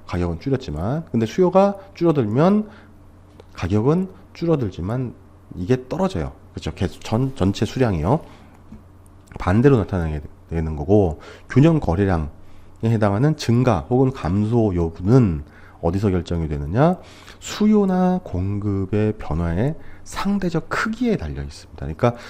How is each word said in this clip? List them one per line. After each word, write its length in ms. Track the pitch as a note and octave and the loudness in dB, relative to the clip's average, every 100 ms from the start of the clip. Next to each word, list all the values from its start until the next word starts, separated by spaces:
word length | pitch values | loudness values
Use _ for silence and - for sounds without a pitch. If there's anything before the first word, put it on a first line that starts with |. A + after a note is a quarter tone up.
| - | -8
가격은 340 | F2+ F2 E2 | -4 -2 -4
줄였지만. 680 | - C3+ - D2+ F#2 D3 E3 | -2 -4 -4 -6 -4 -4 -4
근데 140 | - A3 | -2 0
수요가 500 | - F3+ F#3 G3+ G3 - | 2 4 4 2 0 -10
줄어들면 760 | - E3+ D3+ A2 A2+ E3+ G#3 G#3+ - - - - - - - - | 0 2 2 2 2 4 2 0 -10 -20 -20 -20 -20 -20 -20 -20
가격은 540 | - F2 G#2 A#2 E3+ F#3+ - - | -10 -2 2 2 2 -2 -8 -20
줄어들지만 800 | - E3 D#3+ A2+ - F#2 B2 B2 - - - - - | -6 0 0 0 -4 -6 -4 -6 -10 -20 -20 -18 -10
이게 320 | F2+ B2+ - | 0 0 0
떨어져요. 440 | D#3+ F#3+ F#2 C#2+ - - | -2 -2 -2 -6 -8 -16
그쵸? 200 | - - | -10 -10
개-, 140 | - F#2 | -4 -4
전-, 460 | - - A2 C3 | -4 -2 0 0
전체 300 | - F#2+ G2 | 0 0 0
수량이요. 560 | G#2+ - B2 F2+ D2+ D#3 - - - - - - - - - - - - | -2 0 0 2 0 0 -2 -18 -20 -20 -20 -20 -20 -20 -20 -20 -20 -6
반대로 400 | - G2 C#3 C3 | 0 4 6 4
나타나게 420 | F#2 F#2 E2 D#2 - - - | 2 -2 -2 -4 -10 -16 -8
되는 260 | E2 D#2+ D2+ | -4 -4 -4
거고, 440 | D2 G#2 F#2 D#2 - - - | 2 4 4 -2 -10 -20 -2
균형 320 | B2+ D3+ D#3 | 4 4 4
거래량에 480 | - F2 G2+ F2 D#2 - - - - - | 0 0 2 0 -2 -10 -18 -20 -20 -6
해당하는 520 | A2+ A2+ G#2 G2+ C#3+ D#3 | -2 2 2 2 2 0
증가 500 | - A#2 B2+ G2 D2+ | 0 2 4 2 2
혹은 220 | B2 C3+ | 2 2
감소 640 | C3 D#2 G2 G#2+ A#2+ A2 | 0 -2 0 2 2 2
여부는 680 | F2 E2 D#2 F#2 C3 A2 D#2 C#2 - - - | 2 -2 -2 4 4 4 0 -8 -18 -20 -4
어디서 300 | E2 F#2+ G#2 | -2 0 0
결정이 380 | F#2 E2 E2+ D#2 | 0 -2 -2 -2
되느냐? 500 | D2 D2 G2+ D#3 F3+ - - - - | -4 -4 2 2 2 -6 -20 -20 -18
수요나 800 | - - G#3 G#3+ G3 F#3 F#3 F3+ | -14 -2 2 4 2 2 2 0
공급의 880 | - F2+ F#2+ G2+ G#2 G2 F#2+ G#2 G#2+ G#2+ | -4 -4 -4 -2 -2 -2 -2 0 0 -2
변화의 580 | - D#2 E2+ E2+ C3 D#3 - - | -4 -2 -2 0 -2 -4 -10 -16
상대적 640 | - - G3 G3+ F#3 E3 - | -12 -6 -2 -2 -2 -4 -4
크기에 480 | - A3+ A3 B3 G3 | -4 -4 -2 -2 -2
달려 260 | D#2 C#2 | -4 -8
있습니다. 360 | C#2+ - - - | -10 -14 -20 -10
그러니까 360 | C#2 D#2+ A#2+ A#2 - | -8 0 0 0 -8